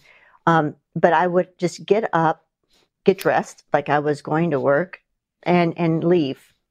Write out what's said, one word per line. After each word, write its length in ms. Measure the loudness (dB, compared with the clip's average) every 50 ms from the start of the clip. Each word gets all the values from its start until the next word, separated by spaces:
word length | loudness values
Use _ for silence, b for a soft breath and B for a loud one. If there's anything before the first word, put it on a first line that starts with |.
| b b b b b b b b _
um, 300 | 2 2 2 2 0 -6 _ _ _ _
but 180 | 0 2 4
I 140 | 4 2 0
would 320 | 2 0 -2 -2 -2 _ _
just 260 | -6 -6 -6 -8 -2
get 240 | -2 0 0 0 -2
up, 320 | -2 0 0 0 -2 -4 _ _ _ _ _ _ _ _ _ _ _ _ _
get 140 | 0 0 2
dressed 460 | 0 0 0 0 -2 -6 -14 -20 _ _
like 160 | -4 -4 -2 0
I 100 | -2 0
was 240 | 0 -2 -4 -4
going 300 | -4 -4 -2 -2 0 0
to 80 | -2 -2
work, 400 | 0 0 0 0 -2 -4 -10 -20 _ _ _ _ _ _ _ _
and, 320 | _ 0 0 2 2 0 -2
and 280 | -2 -2 -2 0 0 0
leave, 480 | 2 2 2 0 -2 -4 -10 _ _ _ _ _ _